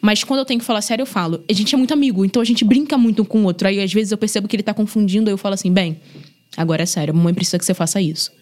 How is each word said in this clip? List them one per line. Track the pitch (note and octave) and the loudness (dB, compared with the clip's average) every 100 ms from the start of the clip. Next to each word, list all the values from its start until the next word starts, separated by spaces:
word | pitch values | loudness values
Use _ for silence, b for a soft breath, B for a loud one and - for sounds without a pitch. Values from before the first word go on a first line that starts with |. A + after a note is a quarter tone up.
Mas | G#3 G#3+ | 0 -2
quando | - C4+ | -2 -4
eu | |
tenho | C4 A#3+ | -2 -4
que | |
falar | A#3 A3 | -2 -4
sério, | G#3 A3+ | -2 -4
eu | C4 | -4
falo. | G#3 E3+ E3 - | -4 -2 -4 -2
A | |
gente | F#3 G#3 | 0 2
é | B3+ | 2
muito | B3+ | 2
amigo, | D4+ C#4 F#3+ | 2 2 2
então | G3 A#3+ | 2 2
a | |
gente | A#3 A#3 | 0 2
brinca | G#3+ B3 C#4+ C#4 | 4 2 2 2
muito | A#3 G#3+ | 2 2
um | |
com | G#3+ A3 | 0 2
o | |
outro. | G3+ F3 F#3 | 2 2 0
Aí, | G3 | 0
às | G3 | 0
vezes, | F#3+ G#3+ | 0 0
eu | G#3+ | -2
percebo | G#3+ G#3+ G3+ | -2 -2 -2
que | |
ele | G#3 | -2
tá | G#3 | -2
confundindo, | G#3 G#3 A3 G#3 G3 A3 | -2 -2 0 2 2 0
aí | |
eu | G3 | 0
falo | G3+ | -4
assim, | G3 F#3 | -2 0
Bem, | F3+ F3 D#3+ B B B B _ | 2 0 -4 B B B B _
agora | - E3 D#3+ | -4 -2 0
é | |
sério, | E3+ - D3 | -2 -2 0
a | D#3+ | 2
mamãe | E3+ | 2
precisa | F3 F3+ F3+ | 2 -2 -2
que | |
você | - | -2
faça | F#3 E3 G3+ | -2 0 0
isso. | F3 D#3+ - _ | -2 -2 -8 _